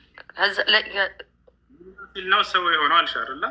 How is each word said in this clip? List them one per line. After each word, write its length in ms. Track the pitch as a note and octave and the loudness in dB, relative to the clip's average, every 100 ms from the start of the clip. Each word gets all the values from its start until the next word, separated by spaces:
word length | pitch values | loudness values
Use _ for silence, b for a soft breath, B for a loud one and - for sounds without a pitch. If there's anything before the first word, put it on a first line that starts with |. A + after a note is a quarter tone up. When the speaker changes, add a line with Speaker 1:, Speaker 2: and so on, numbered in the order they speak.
| _ - - | _ -20 -12
Speaker 1:
ከዛ 280 | - G3 G3 | -2 0 0
ለ-፣ 220 | - A3 - | 2 2 2
የ-፣ 220 | G3 F#3+ - - _ _ _ _ - F4+ - - | -4 -4 -6 -20 _ _ _ _ -20 -20 -20 -16
Speaker 2:
ሲል 180 | G3 F#3 | -8 0
ነው 120 | G#3 | 0
ሰው 180 | A3 F#3 E3+ | 2 0 0
የሆነው 280 | D#3+ D3 E3+ | 0 2 2
አልሽ 180 | D#3+ | 2
አይደለ? 300 | B2+ A2+ E3+ A3+ | -2 -6 -6 -4